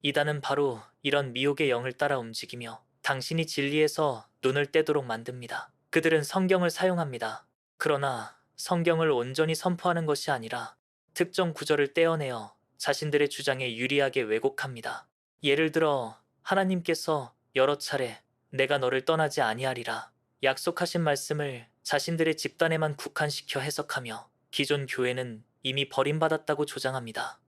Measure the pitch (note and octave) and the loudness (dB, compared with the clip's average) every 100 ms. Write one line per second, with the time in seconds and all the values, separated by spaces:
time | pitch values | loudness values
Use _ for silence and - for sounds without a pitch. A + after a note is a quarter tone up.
0 | D3 C#3+ D3 D3 - C#3+ C#3+ A2+ - _ | 2 2 2 0 -2 0 0 -2 -12 _
1 | C#3 C#3+ C3+ A#2+ C#3 C#3+ D3 A#2+ B2+ B2 | 0 0 0 0 0 2 2 2 -2 -2
2 | D3 C#3 A2+ A2+ - A#2+ A#2 - _ _ | 0 0 -2 -10 -10 -12 -12 -14 _ _
3 | - C3+ B2+ E3 D#3+ - C#3 D3+ D#3 - | -2 -2 -2 -2 -2 -2 0 2 2 2
4 | D3+ A#2 - _ C3 C3+ C#3+ D#3+ D#3 D3 | -2 -2 -10 _ 0 2 2 2 2 0
5 | C3 A2+ A#2 B2 A#2+ - - _ _ E3 | 0 -6 -6 -12 -10 -10 -12 _ _ 2
6 | D#3+ D#3+ D3 F#3+ F#3 F#3 F3 - F#3 F3 | 4 2 2 0 4 4 2 2 2 2
7 | D3+ A#2+ A2+ A2+ _ _ _ _ D#3 C#3+ | -2 -4 -6 -8 _ _ _ _ 0 2
8 | C#3 A#2+ - - _ - - F3 E3+ E3 | 2 -2 -8 -16 _ -14 -2 2 4 4
9 | D#3+ C3 B2 C3 D#3+ D#3+ F#3 F3 F3+ E3+ | 4 2 0 0 0 2 -2 0 0 0
10 | D#3 D3 - C3+ A2+ B2 A2+ - _ _ | 0 -2 0 -2 -2 -8 -8 -14 _ _
11 | _ - F3 - F3+ D#3 D3+ D3 C#3+ E3 | _ -2 0 2 0 -2 0 2 2 4
12 | E3 E3 C#3 A#2+ - _ _ _ - C#3 | 2 2 -2 -6 -10 _ _ _ -2 -2
13 | D3+ D3 C#3+ - C#3+ C3 C3 A2+ B2+ C#3+ | 2 2 2 0 -2 -2 -2 -2 0 2
14 | C3+ C3 A2 A2 C3+ C#3 C3+ A#2+ - - | 2 0 0 2 0 -2 -8 -8 -8 -8
15 | - _ _ _ C#3+ C#3+ D#3+ D#3+ D#3+ C#3 | -12 _ _ _ 0 2 2 2 2 2
16 | A2+ - _ _ - G3 F#3+ F#3 E3+ D#3+ | -2 -10 _ _ 0 0 2 0 -2 -2
17 | - D3+ B2+ _ _ C3 C3+ C#3+ - C#3 | 0 -2 -4 _ _ 2 2 2 -2 -4
18 | B2 G#2+ _ _ _ C3 C3+ C#3+ B2+ C3 | -4 -8 _ _ _ -2 2 2 2 2
19 | C3 D#3+ D#3 C#3+ A#2+ A2+ C3 B2 A#2 - | 2 2 2 2 0 2 -2 -4 -6 -8
20 | - _ _ _ C3+ C3 - E3+ F3 F3 | -8 _ _ _ 0 0 -2 -2 -2 0
21 | D#3+ C#3+ - D3+ D3 B2 A2+ _ - D3 | 2 0 -2 -4 -4 -8 -16 _ -2 -2
22 | D3+ E3 D#3+ D#3 D3 _ E3 D#3+ D#3 C#3+ | -2 0 2 0 -4 _ 0 2 0 -2
23 | - - D3 C#3+ - C#3 C#3 D3+ C#3+ - | -8 -2 -2 -4 -6 -6 -4 -6 -4 -6
24 | A#2+ G#2+ - _ _ - C#3 C#3+ C3+ - | -6 -10 -12 _ _ -4 0 0 -2 -2
25 | B2 B2 B2 A2 - _ C3 C3+ C#3 - | -2 -2 -6 -10 -18 _ -6 -4 -2 0
26 | C3+ D#3 D#3+ D#3 - D3 D3 - C3 C3 | 0 2 2 0 -2 -2 -2 -2 -4 -4
27 | A#2 A2 - - | -6 -8 -8 -10